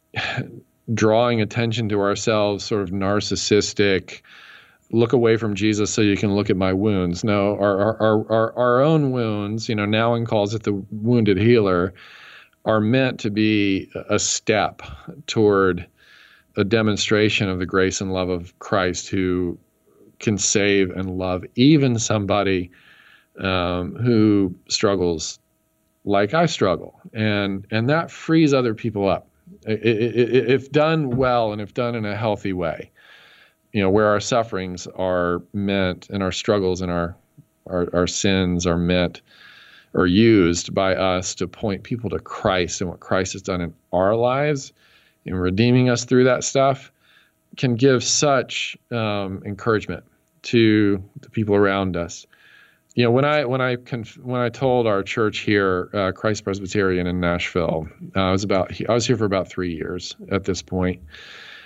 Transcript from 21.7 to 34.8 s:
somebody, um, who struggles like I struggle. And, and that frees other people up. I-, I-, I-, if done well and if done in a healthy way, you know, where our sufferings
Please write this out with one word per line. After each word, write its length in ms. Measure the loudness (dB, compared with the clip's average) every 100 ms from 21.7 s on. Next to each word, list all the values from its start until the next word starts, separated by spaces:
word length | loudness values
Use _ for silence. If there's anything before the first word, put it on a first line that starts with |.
| 6 4 0
somebody, 720 | 0 -2 0 0 2 0 -2 -12 -20 -20 _ _ _ -6
um, 560 | -2 -2 -2 -2 -6 -4
who 600 | 2 4 6 4 2 -4 -6
struggles 680 | 0 0 2 0 -2 -6 -12 _ _ _ _ _ _ -2
like 280 | 0 2
I 120 | 2 0
struggle. 520 | 2 0 0 -6 -20 -14
And, 540 | -4 -2 0 -2 -4 -4
and 200 | -2 0
that 200 | 0 -2
frees 440 | -8 0 4 4
other 200 | 4 0
people 360 | -2 -4 -2 0
up. 180 | 0 -4 _ -20 -14 -6
I-, 40 |
I-, 40 | -2
I-, 680 | 0 0 0 0 2 2 2
if 240 | 0 0
done 460 | 2 2 2 -2 0
well 340 | 0 2 0
and 100 | -4
if 120 | -8
done 220 | -4 -4 -4
in 100 | -4
a 100 | -4
healthy 380 | -2 -2 -4
way, 360 | -4 -4 -6 -12 _ -20 -20 -20 _ _ _ _
you 80 | -2
know, 80 | 2
where 180 | 4 4
our 140 | 2
sufferings 640 | 0 -2 -2 -6 -8 -10